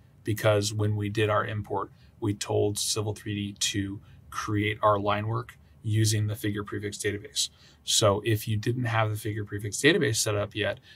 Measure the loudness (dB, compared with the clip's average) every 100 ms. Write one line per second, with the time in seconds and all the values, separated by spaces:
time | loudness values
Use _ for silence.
0 | -18 -10 -4 2 4 4 2 0 0 0
1 | -2 0 2 2 0 -6 -4 -6 -6 -12
2 | -20 -6 -4 -2 0 2 2 0 -2 -2
3 | -4 -6 -6 -4 -6 -4 -4 -2 -4 -8
4 | -14 -20 -14 -10 -2 0 0 2 2 4
5 | 2 0 -2 -4 -6 -16 -20 -10 0 2
6 | 4 2 0 -2 -4 -4 -6 -6 -8 -4
7 | -4 -4 -6 -4 -4 -6 -20 -12 -2 4
8 | 4 4 2 0 0 -2 0 -2 0 0
9 | 0 -2 -4 -6 -6 -6 -6 2 4 6
10 | 2 2 0 0 -2 -2 -4 -4 -14